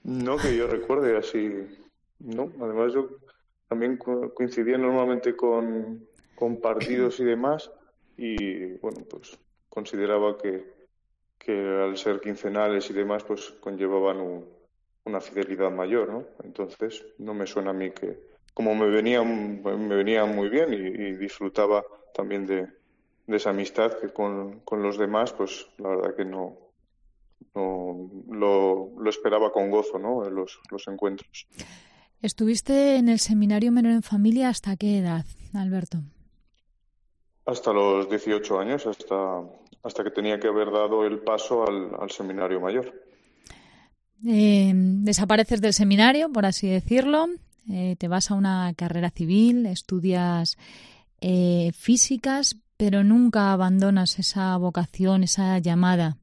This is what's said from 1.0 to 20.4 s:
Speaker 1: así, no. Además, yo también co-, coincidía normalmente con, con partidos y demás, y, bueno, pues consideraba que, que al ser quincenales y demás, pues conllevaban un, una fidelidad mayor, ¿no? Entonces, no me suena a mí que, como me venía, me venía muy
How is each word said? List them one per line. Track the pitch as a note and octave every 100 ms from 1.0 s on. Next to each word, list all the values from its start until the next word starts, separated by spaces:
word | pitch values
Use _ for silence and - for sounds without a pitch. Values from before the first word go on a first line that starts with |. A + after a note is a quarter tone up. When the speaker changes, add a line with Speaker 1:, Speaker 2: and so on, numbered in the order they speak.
| C3 A2
Speaker 1:
así, | - A2+ G#2+ G2 G2 - - _ _ _
no. | B2+ A2+ D3 D#3
Además, | A#2 A2 A#2+
yo | C3 C3 - _ _ _ _ _
también | A#2 B2 B2
co-, | - B2 A#2+
coincidía | - B2 A#2+ A#2 B2+
normalmente | B2+ C3 B2 A#2+ A#2+
con, | A2+ A#2+ A#2 A#2 A2+ A2 A2+ - _ _
con | - A#2+ A#2
partidos | A2+ G#2+ B2 B2 B2 B2
y |
demás, | B2 A#2 C3 D#3 - - _ _ _ -
y, | A#2 G#2 G2+ F#2 F#2 F#2
bueno, | A2 - -
pues | - - - _ _ _
consideraba | - G#2+ G2+ G2+ G#2 G#2 G#2
que, | G2+ F#2 - _ _ _ _ _ _ _
que | -
al | G2+ G2 G2 G2 F#2+
ser | G#2+ G2
quincenales | G#2 G2 G2+ G#2 G#2 G2+ -
y |
demás, | G2 G2+ G#2
pues | - G2+ - -
conllevaban | G2+ F#2+ F#2+ G2 F#2+ F#2+
un, | F2+ F2 F2 _ _ _ _ _
una | A#2 G2
fidelidad | - G2 F#2+ F#2+ F#2+
mayor, | F#2 F#2 A#2 G2
¿no? | A2 - -
Entonces, | - - F#2+ - A2 - - -
no | G#2+
me | G#2 F#2+
suena | G#2 G2
a |
mí | F#2+ F#2
que, | - F#2+ F#2 - _ _
como | - A2+
me | G#2+ G#2+
venía, | G#2+ A2 B2
me | A#2 A2 G#2 G#2 G2+ G2+ G#2+ G2+
venía | G2+ A2+ G#2+
muy | G#2